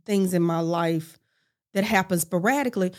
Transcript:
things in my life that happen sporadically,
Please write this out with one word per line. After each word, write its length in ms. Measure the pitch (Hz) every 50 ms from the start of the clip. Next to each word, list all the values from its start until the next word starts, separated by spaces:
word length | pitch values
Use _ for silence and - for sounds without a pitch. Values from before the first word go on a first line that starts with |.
| _
things 300 | - 208 196 190 180 185
in 80 | 175
my 180 | 170 170 165 165
life 580 | 165 165 170 170 170 165 165 160 160 - - _ _ _ _ _ _ _ _ _ _ _
that 120 | - 196 196
happen 360 | - - 190 185 - 185 170
sporadically, 720 | 165 - - 175 170 220 269 294 277 247 240 208 185 180 185